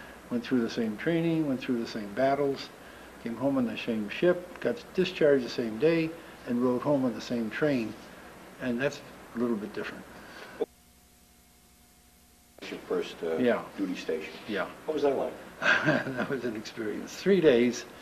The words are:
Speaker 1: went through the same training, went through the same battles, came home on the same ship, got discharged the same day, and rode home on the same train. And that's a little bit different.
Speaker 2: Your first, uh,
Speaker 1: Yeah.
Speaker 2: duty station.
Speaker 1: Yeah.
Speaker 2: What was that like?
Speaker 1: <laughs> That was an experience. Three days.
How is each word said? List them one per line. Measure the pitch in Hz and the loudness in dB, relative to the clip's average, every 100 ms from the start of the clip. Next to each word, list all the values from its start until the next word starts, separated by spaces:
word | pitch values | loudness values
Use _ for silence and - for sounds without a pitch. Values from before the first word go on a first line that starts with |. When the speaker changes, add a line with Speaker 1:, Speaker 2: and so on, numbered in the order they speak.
| - - - | -16 -16 -4
Speaker 1:
went | 120 | -4
through | - 127 | 2 2
the | 113 | 2
same | - 113 104 | 0 -2 0
training, | 160 170 165 160 151 | 0 2 2 2 2
went | 127 | 0
through | - 120 | 0 -2
the | 113 | -2
same | 120 101 | -6 -6
battles, | 101 135 139 143 135 - - - - - - | 2 4 4 2 0 -6 -14 -18 -18 -18 -10
came | 117 117 | -8 -2
home | 139 135 | 2 2
on | 117 | 2
the | 107 | 0
same | - 110 104 | -2 -2 -2
ship, | - 175 175 - - | 2 4 4 0 -4
got | - 120 - - | -2 -2 -4 0
discharged | 175 - 156 139 117 | 0 4 6 6 4
the | |
same | - 117 110 | -2 -4 2
day, | 151 165 160 160 - - - | 4 4 0 -4 -14 -12 -2
and | 120 | 2
rode | 127 123 | 4 2
home | 147 147 131 | 2 2 2
on | |
the | 110 | -2
same | - 120 113 | -4 -2 -2
train. | - 151 135 107 - - - - - - - | 0 2 2 0 -6 -16 -18 -18 -18 -18 -8
And | 127 117 | -2 0
that's | 139 - - - - 117 | 0 -2 -14 -18 -10 -2
a | |
little | 120 113 | 0 0
bit | 101 | -4
different. | - - - - - - - - - - - - - - - - - - - - - - - - - - - _ - - | -6 -8 -10 -14 -18 -18 -16 -12 -6 -6 -6 -20 -20 -20 -20 -20 -20 -20 -20 -20 -20 -20 -20 -20 -20 -20 -20 _ -16 -12
Speaker 2:
Your | - - | -10 -4
first, | 92 - - | -2 -2 -4
uh, | 85 80 | -2 2
Speaker 1:
Yeah. | 123 104 - - | 4 2 0 -4
Speaker 2:
duty | 98 87 | -4 -2
station. | - - - - - | -2 -4 -4 -10 -6
Speaker 1:
Yeah. | 101 - - - | -4 -4 -6 -4
Speaker 2:
What | |
was | 156 | 0
that | 139 123 | 2 2
like? | - - - - | -2 -6 -14 -2
Speaker 1:
<laughs> | - - 151 135 - 131 | 2 2 4 2 0 -4
That | - | -2
was | 139 120 | -2 -4
an | 107 | -6
experience. | 107 - 107 - - - | -8 -6 -6 -4 -8 -2
Three | 180 196 | 4 8
days. | 156 120 123 117 - - | 8 8 6 2 -6 -14